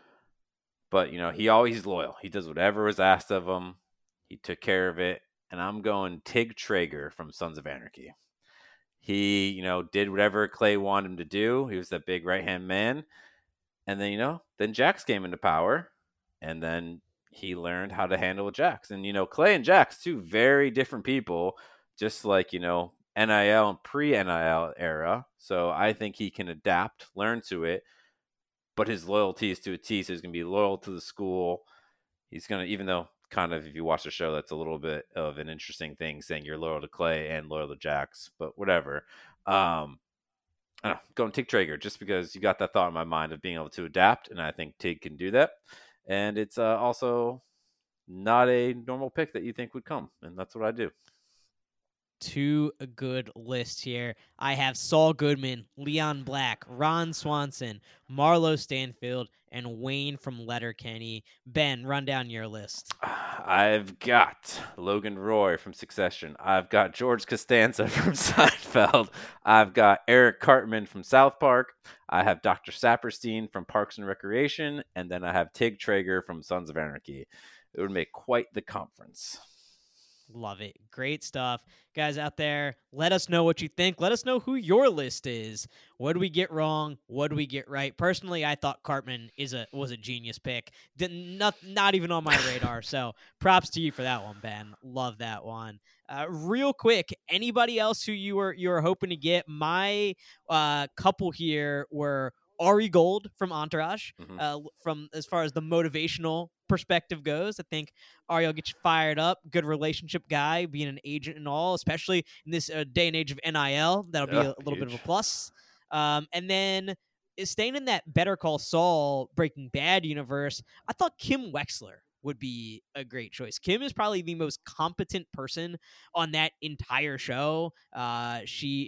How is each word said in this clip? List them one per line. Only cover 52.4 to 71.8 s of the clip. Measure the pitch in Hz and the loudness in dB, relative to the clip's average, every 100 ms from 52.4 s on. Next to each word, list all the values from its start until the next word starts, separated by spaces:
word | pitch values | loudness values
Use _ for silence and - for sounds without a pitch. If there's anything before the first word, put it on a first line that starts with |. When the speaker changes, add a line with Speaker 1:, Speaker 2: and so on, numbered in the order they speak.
| 143 151 151 - 131 117 | 0 2 0 -4 -16 -8
Speaker 2:
good | 131 127 107 113 | -6 -6 -8 -14
lists | 117 127 117 - | -8 -6 -6 -8
here. | 131 120 120 - _ - | -8 -6 -6 -10 _ -6
I | 139 | -4
have | 139 135 131 | 0 0 -2
Saul | - 160 160 | 2 6 6
Goodman, | 151 147 143 131 120 107 - | 6 2 0 -2 -8 -12 -12
Leon | 143 156 151 143 | -4 -2 -2 -4
Black, | 131 139 127 110 - | -6 -2 -2 -2 -8
Ron | 123 151 165 165 | -2 0 2 -2
Swanson, | 160 151 147 143 - 120 104 _ _ - | -4 -2 -2 -2 -6 -10 -10 _ _ -12
Marlo | 135 151 170 160 151 | 2 6 6 6 2
Stanfield, | - 131 131 - 123 127 117 _ _ | -2 -6 -6 -8 -6 -6 -6 _ _
and | 120 120 113 | -12 -10 -8
Wayne | 131 139 143 143 | -4 -4 -4 -6
from | 139 120 117 | -10 -10 -8
Letterkenny. | 120 117 110 120 113 113 110 - _ 127 | -6 -6 -10 -12 -12 -10 -12 -14 _ -6
Ben, | 123 143 127 127 | 0 0 0 -4
run | 139 135 | -4 -2
down | 131 120 | -4 -4
your | 113 110 | -8 -8
list. | 107 104 - - - | -10 -12 -14 -12 -8
Speaker 1:
<sighs> | |
I've | - - - - - 92 104 107 98 - | -6 -6 -8 -10 2 6 6 6 2 -6
got | 123 120 - - - - - - | 6 8 8 2 -12 -12 -12 -8
Logan | 90 104 104 98 | 0 0 0 -6
Roy | 101 110 98 82 | 0 4 4 2
from | 101 | -4
Succession. | - - - 90 - 80 73 | -16 -14 -2 -2 -2 -14 -10
I've | 87 95 90 | 2 2 4
got | 104 92 | 4 2
George | - 127 120 - | 2 0 0 0
Costanza | 123 - 120 113 113 104 | -6 4 6 6 4 0
<laughs> | |
from | - 180 | 2 0
Seinfeld. | 143 - - 233 - - 120 107 131 104 - - - | 2 2 6 6 6 2 6 6 6 2 -6 -18 -6
I've | - 110 104 | 8 8 8
got | 120 107 98 - | 8 8 8 8
Eric | 123 120 - | 8 8 6
Cartman | - 131 110 110 101 | 8 8 8 -4 -4
from | 101 | -12
South | - 131 139 - | 4 8 8 6
Park. | 143 123 131 - | 4 4 2 -8